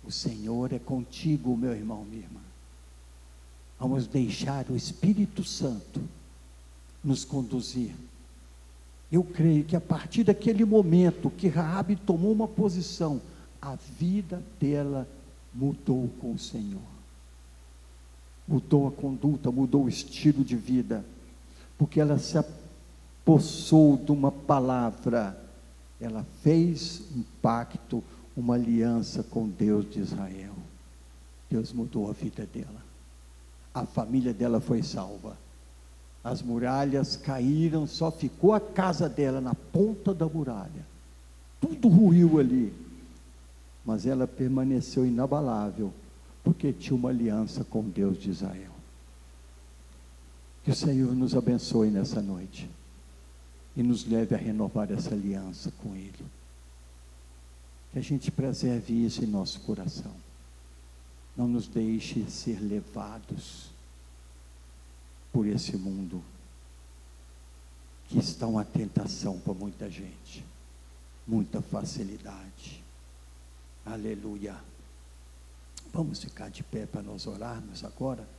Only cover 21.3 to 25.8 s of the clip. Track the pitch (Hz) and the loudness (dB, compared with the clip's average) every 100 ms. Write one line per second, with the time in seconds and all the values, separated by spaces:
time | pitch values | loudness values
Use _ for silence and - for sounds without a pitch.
21.3 | - - - - - 151 160 151 143 - | -20 -20 -20 -20 0 2 4 4 2 2
22.3 | 156 - - - - - - - - - | 0 -2 -8 -18 -20 -20 -20 -20 0 8
23.3 | 143 - - - 160 151 135 - 147 139 | 8 6 -6 6 10 10 8 2 2 2
24.3 | - - 139 127 127 117 - 127 117 98 | 0 2 4 4 2 0 -2 0 0 -2
25.3 | 90 - - - - | -8 -18 -20 -20 -20